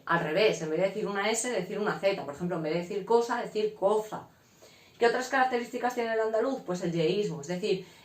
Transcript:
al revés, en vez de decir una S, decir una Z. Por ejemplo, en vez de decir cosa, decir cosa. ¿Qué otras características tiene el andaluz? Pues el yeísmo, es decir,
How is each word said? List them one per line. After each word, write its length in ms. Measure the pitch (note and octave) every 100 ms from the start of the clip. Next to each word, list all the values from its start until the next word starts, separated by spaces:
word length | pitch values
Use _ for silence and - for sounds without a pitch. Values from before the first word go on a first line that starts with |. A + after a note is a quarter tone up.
| -
al 160 | E3+
revés, 400 | D#3 E3 G#3+ -
en 80 | D#3
vez 100 | D#3
de 80 | F#3+
decir 200 | G3+ F#3
una 220 | G3+ G#3
S, 200 | A3+ B3+
decir 300 | A3 F3 G3+
una 200 | G3+ -
Z. 240 | G3 F#3+
Por 100 | C#3+
ejemplo, 240 | D3 F3 F3
en 60 |
vez 100 | D#3+
de 60 | E3
decir 260 | F3 G3 F#3
cosa, 360 | A#3 A#3 A#3
decir 320 | G3 G#3+ G#3+
cosa. 540 | - G3 G#3+ G#3+ - - - _ _ - - - -
¿Qué 100 | A#3
otras 220 | B3 B3+
características 680 | C#4 B3+ B3 A#3+ A#3+ A#3+ A#3+
tiene 180 | A#3
el 60 | A3
andaluz? 420 | A3 A3 B3+ C4 -
Pues 180 | F3+
el 80 | F3
yeísmo, 500 | E3 D#3 G3 F#3 C#3
es 60 | -
decir, 380 | F3+ G3+ F#3 - -